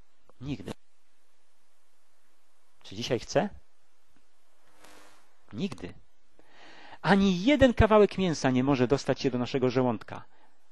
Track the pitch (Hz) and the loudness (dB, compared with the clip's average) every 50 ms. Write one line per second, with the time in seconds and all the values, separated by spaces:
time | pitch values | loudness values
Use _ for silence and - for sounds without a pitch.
0 | - - - - - - - - 123 143 143 - 95 107 101 - - - - - | -16 -16 -16 -16 -16 -16 -14 -10 -8 -6 -6 -6 -6 -10 -10 -10 -12 -16 -16 -16
1 | - - - - - - - - - - - - - - - - - - - - | -16 -16 -16 -16 -16 -16 -16 -16 -16 -14 -14 -14 -14 -14 -16 -16 -16 -16 -14 -14
2 | - - - - - - - - - - - - - - - - - - - 98 | -14 -14 -14 -14 -14 -14 -14 -14 -14 -14 -14 -14 -14 -14 -14 -14 -14 -12 -8 -6
3 | 120 - 135 110 - - - 139 190 202 - - - - - - - - - - | -2 0 0 -2 0 2 2 2 2 2 -4 -10 -14 -16 -16 -16 -16 -16 -16 -16
4 | - - - - - - - - - - - - - - - - - - - - | -16 -16 -16 -16 -16 -16 -16 -16 -16 -16 -16 -16 -16 -16 -16 -16 -16 -16 -16 -16
5 | - - - - - - - - - - 98 104 175 196 - - - 90 - - | -16 -16 -16 -16 -16 -16 -16 -16 -14 -12 -8 -6 -6 -6 -6 -8 -10 -12 -12 -12
6 | - - - - - - - - - - - - - - - - - - - - | -14 -16 -16 -16 -16 -16 -16 -16 -16 -16 -16 -16 -16 -16 -16 -16 -14 -14 -12 -2
7 | - 156 190 196 196 196 185 175 185 247 294 247 269 254 226 - 233 202 220 214 | 4 4 6 6 6 6 4 4 6 6 8 8 8 6 8 8 6 8 10 8
8 | 208 190 - - 190 180 151 - - 135 127 127 127 139 143 120 123 117 143 135 | 8 8 6 2 2 2 2 4 4 4 6 6 6 6 6 6 6 6 4 2
9 | - - 131 - - 139 120 123 120 110 - 139 123 127 113 131 127 123 113 98 | 4 0 0 2 2 0 2 0 -2 0 0 2 2 4 4 4 4 4 2 0
10 | - - - 107 - - - - - - - - - - | -4 -10 -12 -12 -12 -14 -14 -16 -16 -16 -16 -16 -16 -8